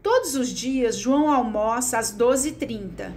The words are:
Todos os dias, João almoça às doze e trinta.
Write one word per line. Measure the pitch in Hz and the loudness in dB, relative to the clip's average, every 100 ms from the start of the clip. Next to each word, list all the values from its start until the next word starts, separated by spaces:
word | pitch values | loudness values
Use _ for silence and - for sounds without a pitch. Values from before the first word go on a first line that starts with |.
Todos | 392 494 381 269 | 4 2 2 -2
os | 247 | -2
dias, | 190 247 262 240 196 | -4 -2 0 0 0
João | 220 277 302 | 2 2 4
almoça | 277 226 214 214 233 247 233 | 2 2 0 0 0 0 -2
às | 220 | -2
doze | 208 240 262 285 | 0 2 2 0
e | |
trinta. | - 285 220 196 170 190 | -4 -6 -6 -10 -12 -12